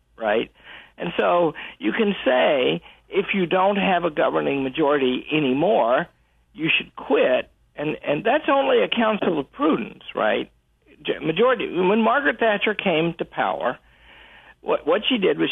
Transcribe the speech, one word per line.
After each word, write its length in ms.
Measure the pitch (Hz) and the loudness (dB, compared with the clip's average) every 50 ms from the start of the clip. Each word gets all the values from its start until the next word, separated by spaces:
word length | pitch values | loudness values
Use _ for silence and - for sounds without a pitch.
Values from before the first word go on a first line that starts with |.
| _ _ _ | _ _ _
right? 340 | - 113 104 107 117 123 - _ _ - - - - - - _ - | -4 -2 0 0 0 0 -4 _ _ -20 -20 -20 -20 -20 -20 _ -10
And 140 | - 175 - | -10 -6 -2
so 380 | - 208 190 175 175 175 151 - - - - - - | 0 2 2 2 2 2 0 -2 -6 -12 -16 -12 -6
you 140 | - 214 | -4 -2
can 240 | 202 - 220 202 185 - - | -2 0 0 0 0 0 0
say, 580 | 262 254 - - - 151 131 127 143 165 175 - - - _ _ - | 2 2 4 4 4 2 2 2 0 -2 -4 -6 -12 -20 _ _ -6
if 180 | - 190 185 - 208 | -4 -2 -2 0 0
you 120 | 196 180 | -2 0
don't 300 | 151 185 185 185 202 202 | 0 2 2 2 2 2
have 260 | 196 185 185 180 175 175 | 2 2 2 2 0 0
a 60 | 165 | -2
governing 540 | 147 165 135 131 147 156 151 143 139 139 135 | 0 0 0 0 0 0 -2 -2 -2 -2 -4
majority 600 | 131 131 156 156 139 147 143 135 127 127 - - - | -4 -2 0 2 2 2 2 2 0 0 -2 -4 -2
anymore, 800 | 147 156 147 127 131 143 165 202 226 - 117 117 127 151 170 - _ _ _ _ _ _ _ _ | -2 0 0 0 0 2 2 2 2 2 2 2 2 0 0 -4 _ _ _ _ _ _ _ _
you 160 | - - 160 160 - | -10 -6 -2 -2 0
should 200 | - 185 - - | -2 -2 -6 -12
quit. 540 | - - - - 294 - 127 127 117 - - _ _ _ _ _ | -10 -4 0 2 2 4 2 2 0 -2 -6 _ _ _ _ _
And, 200 | - 147 151 135 - - | -8 -6 -6 -6 -6 -4
and 160 | 147 147 147 | -4 -4 -2
that's 220 | - - 254 311 - 320 | 0 0 0 0 2 2
only 340 | 277 277 269 262 254 233 190 | 2 2 2 2 2 2 2
a 40 | 180 | 2
counsel 520 | - 233 226 220 214 190 - 196 165 147 | 0 0 0 0 0 0 -2 -2 -2 -2
of 100 | 135 - | -4 -6
prudence, 540 | - - - - 226 131 107 - - - - - - | -6 -2 0 0 0 -2 -4 -8 -14 -18 -18 -10 -4
right? 340 | - 107 107 110 120 131 - _ _ _ _ _ _ _ _ - - | -2 0 0 0 -2 -4 -8 _ _ _ _ _ _ _ _ -20 -10
J-, 160 | 147 - - - | -8 -6 -6 -4
majority, 500 | 139 156 160 180 240 262 254 196 - 78 135 | -4 -2 0 2 2 2 2 2 -2 -4 -2
when 240 | 175 185 185 208 226 | 0 2 2 2 2
Margaret 380 | 220 220 240 285 277 294 247 - | 2 2 2 2 0 -2 -2 0
Thatcher 360 | 240 226 208 196 - 214 202 | 0 0 0 0 -2 -2 -2
came 400 | - - 196 165 156 165 170 165 | -2 -2 0 0 0 0 -2 -2
to 100 | - 165 | -6 -8
power, 520 | - - - 117 95 - - - 123 127 - _ _ _ _ - - - - - - - - - - - _ | -8 -4 -2 -2 -2 -2 -2 -4 -4 -4 -6 _ _ _ _ -20 -20 -20 -20 -20 -20 -20 -20 -20 -20 -20 _
what, 260 | - - 156 - - | -4 -2 -2 0 0
what 160 | 143 175 220 - - | 0 0 0 0 0
she 100 | 262 214 | 0 2
did 200 | 185 165 151 160 | 2 0 0 0
was 100 | 160 - | 0 0